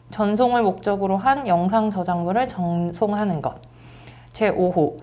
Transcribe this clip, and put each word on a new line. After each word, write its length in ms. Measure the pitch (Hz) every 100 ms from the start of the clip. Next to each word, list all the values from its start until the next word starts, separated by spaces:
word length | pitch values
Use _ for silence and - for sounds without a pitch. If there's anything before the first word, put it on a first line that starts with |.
| -
전송을 520 | - 208 214 247 240
목적으로 540 | 208 190 208 202 196 190
한 300 | 254 277 240
영상 440 | 170 185 220 214
저작물을 580 | 196 175 175 170 214 254
전송하는 920 | 185 175 170 175 170 214 202 208 160
것. 180 | 135 - - - - - - - -
제오 380 | - 214 - 180
호, 260 | 175 147 -